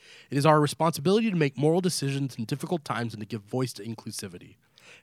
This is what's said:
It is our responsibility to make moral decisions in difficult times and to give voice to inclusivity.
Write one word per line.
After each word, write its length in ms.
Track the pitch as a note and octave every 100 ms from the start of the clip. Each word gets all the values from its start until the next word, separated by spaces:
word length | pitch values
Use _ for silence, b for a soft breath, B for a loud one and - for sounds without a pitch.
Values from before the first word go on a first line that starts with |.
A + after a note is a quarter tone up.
| B B B
It 80 | C#3
is 80 | D#3
our 140 | D3+
responsibility 720 | D3 - E3 D3+ D3+ G#3+ A3+
to 60 | F3
make 220 | C#3+ C3
moral 240 | D3+ F3
decisions 540 | F3+ - C#3 C#3 C3+ -
in 100 | -
difficult 380 | C#3+ E3 E3+ -
times 280 | A2+ A#2
and 80 | A2+
to 60 | G#2+
give 140 | A2+
voice 320 | G2+ B2+ B2
to 120 | - A2
inclusivity. 720 | A2+ A2 - G2+ F2 - _ B B B B